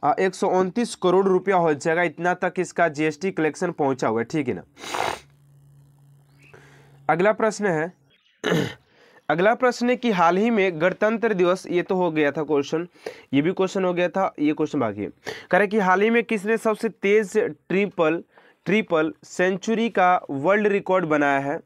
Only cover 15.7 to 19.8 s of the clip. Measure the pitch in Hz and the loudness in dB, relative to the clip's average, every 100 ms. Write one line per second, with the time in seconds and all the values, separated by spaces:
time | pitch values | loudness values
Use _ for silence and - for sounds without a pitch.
15.7 | 214 185 185 214 233 - 226 190 226 226 | 0 2 2 4 2 0 -4 -2 -2 0
16.7 | 214 233 - 196 208 208 214 196 151 _ | -2 -4 -4 0 2 2 -2 -2 -6 _
17.7 | 180 202 - 160 165 - _ _ _ - | -2 -2 0 0 0 -6 _ _ _ -2
18.7 | 208 208 165 160 - - - 180 190 - | 0 2 0 0 -4 -20 -2 0 0 -2
19.7 | 226 | -2